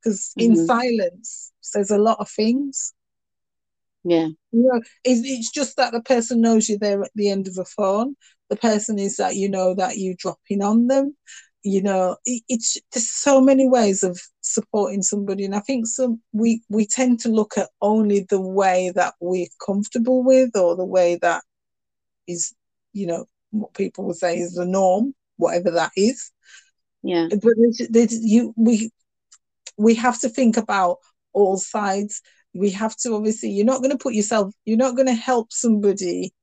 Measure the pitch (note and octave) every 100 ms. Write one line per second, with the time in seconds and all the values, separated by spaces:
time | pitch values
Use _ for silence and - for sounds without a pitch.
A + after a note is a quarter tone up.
0 | A#3 G3 - - A#3 G#3+ E3 A#3 B3 A#3
1 | F3+ F3 - - - _ - G#3 G3+ G#3
2 | G#3+ A3+ G3+ - A3 B3+ C#4+ C4+ - _
3 | _ _ _ _ _ _ _ _ _ _
4 | F3+ E3+ D#3+ D#3 _ A#3 B3+ A#3+ A#3 _
5 | - B3 C4+ C4 A3+ - C4+ - B3 A#3
6 | A3+ B3+ A#3 A#3+ A3+ A3+ G#3+ G#3 G#3 G3+
7 | G3 G#3+ G3+ G3 F#3+ F#3 F3+ - G3 G3+
8 | B3 C#4+ _ _ _ G#3 A#3 G#3+ G#3 G#3
9 | G3 F#3+ F#3+ F#3+ G3 F#3+ F#3 F#3 F#3 -
10 | F#3+ F3+ F#3+ F3 _ G3 G3+ A3+ A#3+ C4+
11 | C#4 D4 _ - _ _ G3+ G3 G3 F#3+
12 | F#3 - - B3 _ A#3+ A3+ - _ B3
13 | - - - C4+ C4 C4+ C4+ B3+ G#3+ G3
14 | F#3 F3+ - _ - - - G#3+ G3+ G3+
15 | F#3+ G#3 G3+ G3 G3 G3+ G3+ C4 A3+ -
16 | B3+ A3+ _ G#3+ A#3 A3+ _ G#3 G#3 -
17 | B3+ A#3 A#3 A3 G#3 - F#3 _ G3+ A3
18 | G#3+ G3+ F#3 G3 F#3+ F#3+ F#3+ F#3 F#3 F#3
19 | F3+ - F3 F#3 E3+ _ - G3 G#3 B3
20 | A#3 B3+ B3+ C4 C4 A3 F3 F3 F#3 F#3
21 | F3 F3 E3+ E3 - _ _ _ _ _
22 | _ _ - E3+ - _ _ _ _ G3+
23 | F#3+ E3+ - _ _ G#3+ - - G3 -
24 | F#3+ E3+ F3+ F3 F3 F3 F3+ F#3+ F#3+ F#3
25 | C4 - _ _ - F3 F3+ E3+ D#3 -
26 | G#3 C4+ - _ _ - _ _ _ _
27 | G3 F3 E3 G#3 A3 A3 A#3 A3+ A#3+ A3+
28 | A#3 A3+ A3+ A3 A#3+ - A3+ A3+ A3+ _
29 | _ _ _ _ _ _ - - G#3+ A3+
30 | A#3+ A#3 C4+ A3+ B3 G#3+ A3+ G3+ F3+ F3+
31 | _ _ _ - G3+ F#3+ - A3+ G3+ G3
32 | G#3 - _ _ _ F3+ G3+ F#3+ A3 -
33 | B3 G#3+ G#3+ A3 A3+ G3+ G#3+ C4 B3+ C#4
34 | C4+ A3 G3+ A3+ G3 - - A3 C4 B3
35 | C4 A#3 B3 B3 A3+ - A#3+ G#3+ G3+ G3
36 | F3+ F3+ F#3 _